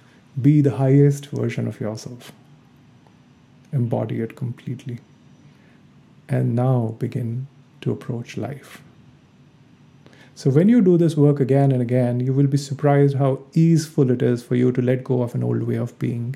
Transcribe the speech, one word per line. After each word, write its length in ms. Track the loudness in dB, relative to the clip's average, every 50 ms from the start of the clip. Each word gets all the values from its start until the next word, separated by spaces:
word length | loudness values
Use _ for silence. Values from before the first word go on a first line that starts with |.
| _ _ _ _ _ _ -8 0
Be 180 | 2 4 4 6
the 160 | 4 2 2
highest 520 | 2 2 4 6 6 6 4 2 0 -6
version 380 | -10 -8 -6 -4 -4 -4 -4 -6
of 120 | -6 -6 -6
yourself. 540 | -8 -8 -8 -10 -12 -16 -18 -18 -20 -20 -20 _ _ _ -20 _ _ _ _ _ _ _ _ _ _ _ _ _ _ _ _ _ _ _ _ _ _ _
Embody 480 | -4 -4 -2 -2 -2 -4 -4 -4 -6 -6
it 160 | -6 -8 -8
completely. 640 | -10 -10 -10 -10 -10 -12 -12 -12 -12 -12 -12 -14 -14 -16 _ _ _ _ _ -20 _ -20 -20 -20 _ _ _ _ _ _ _ _ _ _ _ _ _ _
And 280 | -6 -4 -2 -2 -2 -2
now 400 | 0 0 0 0 0 -2 -4 -6 -6
begin 480 | -8 -8 -6 -6 -6 -6 -8 -8 -10 -12 _ -20 _ _ _ _
to 100 | -6 -6
approach 440 | -6 -6 -6 -8 -10 -10 -10 -10 -10
life. 460 | -10 -10 -10 -10 -14 -18 -20 -20 -20 -20 -20 _ -20 -20 -20 -20 _ _ _ _ _ _ _ _ _ _ _ _ _ -20 _ _ _ _ -20 -20 -20 -20 -20 _
So 120 | -2 -2 2
when 180 | 4 4 4
you 140 | 6 4 6
do 160 | 6 4 4
this 180 | 4 2 2 2
work 240 | 4 4 4 4 2
again 320 | 0 2 2 2 4 2
and 100 | 2 0
again, 380 | 0 0 0 0 0 0 -2 -2
you 140 | -2 -2 0
will 140 | 0 2
be 100 | 2 0
surprised 580 | -2 -4 -6 -6 -2 0 2 4 4 4 2 2
how 240 | 0 0 0 -2 -2 -6 -4 0
easeful 580 | 2 4 4 4 2 0 -2 0 0 2 2
it 100 | 2 2
is 220 | 0 0 0 -2 -4
for 120 | -2 0
you 180 | 0 0 0 0
to 80 | 0
let 240 | 0 0 -2 -2 -2
go 160 | -2 -2 -2
of 120 | -2 -4 -4
an 100 | -4 -4
old 200 | -2 -2 -2 -2
way 120 | -4 -4
of 220 | -4 -6 -8 -8 -8
being. 360 | -6 -6 -6 -6 -6 -8 -10